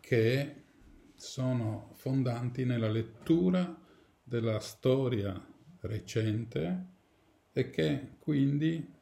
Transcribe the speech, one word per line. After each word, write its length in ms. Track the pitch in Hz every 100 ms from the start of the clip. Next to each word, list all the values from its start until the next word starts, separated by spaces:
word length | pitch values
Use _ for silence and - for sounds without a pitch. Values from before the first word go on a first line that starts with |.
che 640 | - 120 113 131 143 - - _ - - -
sono 760 | - - - 127 123 110 104 -
fondanti 720 | - - 135 123 120 123 123
nella 240 | 127 120 110
lettura 880 | 110 113 - - 165 180 180 175 170 - - _ _
della 360 | - 120 113 107
storia 840 | - - 131 131 131 120 98 90 - - - -
recente 1040 | - 107 - 117 107 107 117 - 165 185 - - _ _ _ _ _
e 180 | - 127
che 460 | - 156 139 - -
quindi 760 | - 147 139 143 156 165 - -